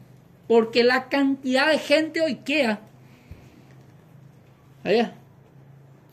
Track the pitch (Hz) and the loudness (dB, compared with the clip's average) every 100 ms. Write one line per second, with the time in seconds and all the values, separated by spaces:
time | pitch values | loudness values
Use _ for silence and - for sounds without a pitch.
0 | - - - - - 226 226 240 240 254 | -20 -20 -20 -10 0 2 2 2 2 2
1 | - 277 269 269 254 254 302 294 - 294 | -2 0 0 -2 -2 0 2 0 2 0
2 | 311 330 320 226 - 294 226 208 - - | 0 -2 -4 -4 -4 -2 -2 -4 -10 -20
3 | - - - - - - - - - - | -20 -20 -20 -20 -20 -20 -20 -20 -20 -20
4 | - - - - - _ - - 175 226 | -20 -20 -20 -20 -20 _ -20 -10 -2 -2
5 | 226 - - - - - - - - - | -2 -8 -20 -20 -20 -20 -20 -20 -20 -20
6 | - | -20